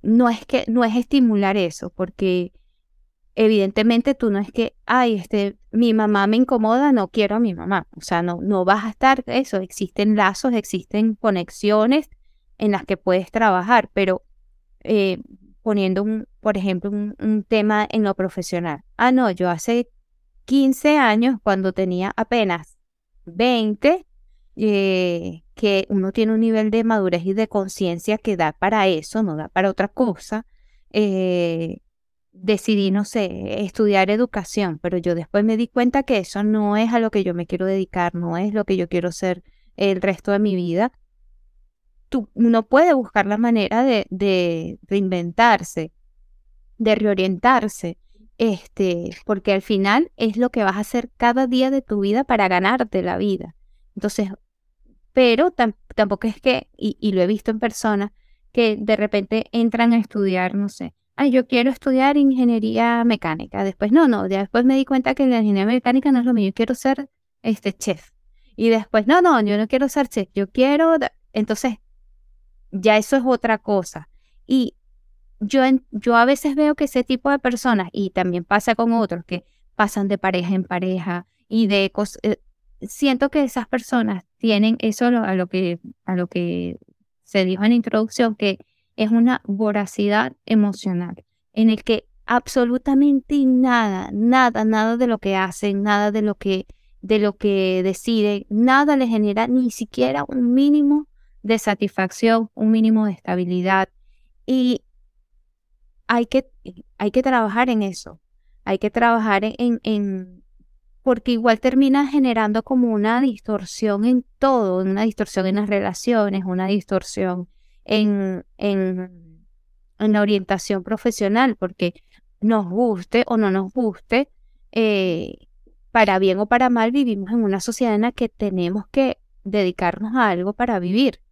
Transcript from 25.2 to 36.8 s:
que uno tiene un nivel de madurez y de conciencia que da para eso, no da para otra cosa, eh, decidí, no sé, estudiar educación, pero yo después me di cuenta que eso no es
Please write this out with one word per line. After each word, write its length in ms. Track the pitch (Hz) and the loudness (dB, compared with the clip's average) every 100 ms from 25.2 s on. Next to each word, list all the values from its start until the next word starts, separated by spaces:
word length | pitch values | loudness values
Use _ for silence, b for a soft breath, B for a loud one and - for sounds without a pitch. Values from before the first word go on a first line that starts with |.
| 180 165 _ | -8 -14 _
que 320 | - 214 196 190 | -4 0 0 0
uno 220 | 202 185 | -2 -2
tiene 220 | 226 220 | 0 0
un 80 | 220 | 2
nivel 280 | 226 220 214 | 2 0 0
de 140 | 220 | 0
madurez 420 | 226 220 190 175 180 | 0 0 0 -2 -2
y 80 | |
de 140 | 196 220 | -2 -2
conciencia 680 | 208 190 - 185 170 - 214 | -2 -4 -4 -4 -4 -4 -4
que 180 | - 185 | -2 -2
da 160 | 156 | -2
para 360 | - 190 214 190 | 0 0 2 2
eso, 360 | 160 151 220 | 0 -2 -4
no 140 | 208 151 | -2 -4
da 100 | 156 | -4
para 220 | 185 196 | 0 0
otra 180 | 190 202 | 0 -4
cosa, 580 | - 247 170 - 214 - _ _ _ _ | 0 -2 -2 -8 -10 -10 _ _ _ _
eh, 840 | 208 208 190 185 180 170 165 165 - _ _ _ _ _ | -2 0 0 0 0 -2 -4 -6 -10 _ _ _ _ _
decidí, 580 | 190 185 208 - 208 196 | -8 -2 -2 0 0 2
no 140 | 196 202 | 0 -2
sé, 580 | 226 185 82 98 - | -4 -6 -6 -8 -6
estudiar 460 | 196 - 208 196 190 | -6 0 2 4 2
educación, 680 | 214 247 208 180 - 190 151 | 0 0 -4 -6 -4 -4 -4
pero 160 | 175 180 | -4 -2
yo 180 | 175 170 | -2 -4
después 300 | 160 202 214 | -2 0 0
me 100 | 220 | 0
di 140 | 233 | -2
cuenta 340 | 254 247 277 | 0 0 0
que 140 | 269 226 | 0 -2
eso 260 | 175 202 | -2 -4
no 320 | 208 214 208 | 0 0 0
es 160 | 208 | 0